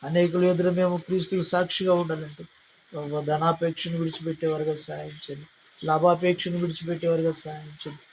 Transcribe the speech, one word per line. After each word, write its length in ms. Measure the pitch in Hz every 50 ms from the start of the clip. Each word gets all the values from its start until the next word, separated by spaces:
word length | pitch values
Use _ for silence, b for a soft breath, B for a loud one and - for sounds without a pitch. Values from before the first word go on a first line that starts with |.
| -
అనేకుల 400 | 139 160 175 175 175 165 180 180
ఎదుట 240 | 180 180 170 175 180 175
మేము 220 | 175 180 180 180 175
క్రీస్తుకు 460 | 165 - 180 185 170 - - 185 170
సాక్షిగా 500 | - - 180 180 180 - - 190 185 180
ఉండాలంటే, 500 | 175 175 160 160 156 156 147 147 - 170 - _ _ - _ _ _ _ _ -
ప్రభువా, 280 | 160 147 147 147 151
ధనాపేక్షను 760 | 147 143 151 151 160 170 160 156 165 170 160 - - 170 165 165
విడిచిపెట్టేవారుగా 760 | 170 160 156 - 160 160 160 151 165 160 156 151 151 156 151
సహాయం 420 | 147 - - 151 151 151 151 151 151 -
చేయండి, 240 | - 143 143 147 - _ _ _ - _ _
లాభాపేక్షను 800 | - 156 156 156 156 175 175 165 175 180 180 180 - 180 175 175 175
విడిచిపెట్టేవారుగా 720 | 170 160 - 165 165 175 170 170 170 165 165 165 165 160 156
సహాయం 320 | - 156 156 151 151 151 151 151
చేయండి 200 | - 156 143 147 - _